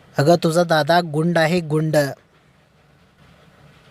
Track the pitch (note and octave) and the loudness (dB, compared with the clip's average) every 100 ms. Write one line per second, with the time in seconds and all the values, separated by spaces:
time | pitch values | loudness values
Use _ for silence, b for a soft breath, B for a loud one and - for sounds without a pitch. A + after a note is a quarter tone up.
0 | _ - C#3+ E3+ E3+ D#3+ F3 D#3+ D3+ E3+ | _ -2 2 2 2 -2 0 0 2 0
1 | E3+ D3 E3+ E3 D#3+ F3+ D#3+ D#3 D#3 D3+ | 0 -4 -2 0 0 -2 -2 -2 0 0
2 | C#3 - _ _ _ _ _ _ _ _ | -2 -8 _ _ _ _ _ _ _ _
3 | _ _ _ _ _ _ _ _ _ | _ _ _ _ _ _ _ _ _